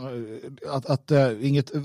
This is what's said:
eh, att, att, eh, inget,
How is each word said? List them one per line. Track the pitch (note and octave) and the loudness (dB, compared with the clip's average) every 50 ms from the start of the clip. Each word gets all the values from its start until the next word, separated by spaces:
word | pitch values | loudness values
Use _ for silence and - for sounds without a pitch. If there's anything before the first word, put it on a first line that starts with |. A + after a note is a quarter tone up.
| B2+ | -2
eh, | C3+ B2 A#2+ A#2 G#2+ A2 A#2 - B2+ C#3 - - D#3 C#3+ | -8 -8 -8 -8 -10 -12 -12 -14 -16 -16 -12 -10 -6 -6
att, | C3+ - | -4 -2
att, | - C#3+ C3+ - - | 0 -2 -2 0 4
eh, | D3+ C#3+ C3+ B2+ A2+ G#2 B2 C#3 | 4 6 6 4 2 0 0 2
inget, | C#3+ C#3 C3+ - - D3+ | 2 2 2 0 -4 -6